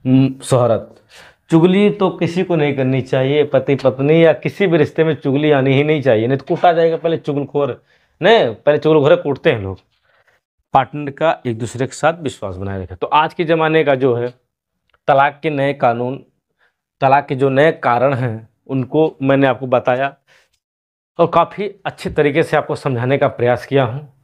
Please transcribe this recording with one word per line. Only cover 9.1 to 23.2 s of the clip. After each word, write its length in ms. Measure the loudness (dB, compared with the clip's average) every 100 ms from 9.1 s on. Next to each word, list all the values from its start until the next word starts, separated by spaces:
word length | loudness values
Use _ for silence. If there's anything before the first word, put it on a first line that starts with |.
| 2
कूटते 360 | 0 -2 -2
हैं 100 | -2
लोग। 180 | -6 -12 _ _ _ _ _ _ _ _ _
पार्टनर 380 | -2 -2 -8 -10
का 300 | -2 -2 -2 -6
एक 140 | -6
दूसरे 280 | -8 -6 -8
के 80 | -2
साथ 180 | -2 -2
विश्वास 340 | -10 -10 -12 -10
बनाए 280 | -8 -8
रखें। 140 | -10 -10
तो 100 | -2
आज 260 | 0 0
के 100 | -4
ज़माने 400 | -2 0 2 0
का 120 | 2 0
जो 200 | 0 -2
है 300 | -4 -10 _ _ _ _ _ _ 0
तलाक 320 | 2 2 -2
के 60 | -6
नए 240 | -2 -4
कानून, 440 | 0 -2 -2 -6 -8 _ _ _ _ _ _ _ _
तलाक 260 | 2 2 0
के 80 | -2
जो 140 | 0
नए 220 | 2 2
कारण 400 | 0 -2 0 0
हैं, 360 | -2 -4 -8 -14 _ -8
उनको 480 | -6 -2 0 0 -2
मैंने 260 | 0 2 2
आपको 200 | 0 -2
बताया 480 | 0 0 -2 -4 -8 _ _ _ _ _ _ _ _ _ -2
और 80 | 0
काफ़ी 360 | 2 0 -4 -10 -8 -12
अच्छे 240 | -10 -6
तरीके 340 | -2 0 0
से 140 | 0 -2
आपको 180 | -4 -6
समझाने 420 | -4 -4 -2
का 100 | 0